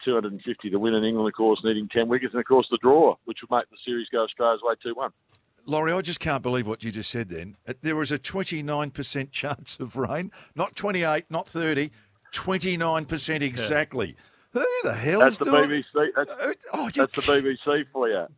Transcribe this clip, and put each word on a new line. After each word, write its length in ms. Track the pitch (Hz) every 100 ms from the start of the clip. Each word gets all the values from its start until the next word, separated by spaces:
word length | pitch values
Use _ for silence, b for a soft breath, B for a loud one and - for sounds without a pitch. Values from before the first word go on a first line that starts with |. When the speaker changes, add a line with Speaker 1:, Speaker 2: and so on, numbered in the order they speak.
Speaker 1:
two 120 | 131
hundred 180 | 117 104
and 100 | 98
fifty 280 | - 110 104
to 80 | 101
win, 160 | 113
and 100 | 110
England, 240 | 110 113 110
of 60 |
course, 260 | - 113 107
needing 240 | 110 107 104
ten 200 | 117 117
wickets, 240 | 127 127
and, 80 | 120
of 60 | 113
course, 220 | 131 117
the 80 | 117
draw, 360 | 123 151 143 90
which 140 | - 110
would 80 | 113
make 140 | 123 -
the 80 | -
series 240 | 123 120 110
go 120 | 117
Australia's 400 | 110 - 117 110
way 120 | 117 110
two 120 | 120
one. 160 | 117 127 - _ - _ _ -
Speaker 2:
Laurie, 280 | 151 160
I 80 | 180
just 180 | 175 170
can't 220 | 160 139
believe 240 | 123 127 107
what 180 | 110
you 80 | 113
just 180 | 107 101
said 200 | 120 101
then. 260 | 85 90 - -
Uh, 60 | -
there 160 | 156 156
was 140 | 143
a 60 | 143
twenty-nine 720 | - 190 185 160 147 147 147
percent 420 | 143 139 143 135
<laughs> 0 |
chance 460 | - 143 139 160 -
of 160 | 127 120
rain, 340 | 117 143 190 B B
not 220 | 143 190 -
twenty-eight, 480 | 202 185 165 156 -
not 180 | 165 185
thirty, 420 | 165 160 143 147 b b b b
twenty-nine 760 | - - 190 185 175 165 160 147
percent 340 | 160 151 156
Speaker 3:
Yeah. 60 | 139
Speaker 2:
exactly. 640 | 123 107 151 156 127 92 - b b b
Who 100 | 240 392 494
the 100 | 180
hell 280 | 110 131 196
Speaker 1:
That's 160 | 131 -
Speaker 2:
is 20 |
Speaker 1:
the 60 | 139
Speaker 2:
doing 240 | 143 143
Speaker 1:
B 60 | 147
B 60 | -
C. 200 | 147 151
That's, 300 | 135 143 240
Speaker 2:
Who, 100 | 262 - -
oh, 120 | 196 233
you 40 |
Speaker 1:
that's 220 | 285 269
the 80 | -
Speaker 2:
c- 180 | 143 143
Speaker 1:
B 80 | 135
B 40 | 131
C 200 | 147 147 139
for 160 | 135 117
you. 160 | 98 82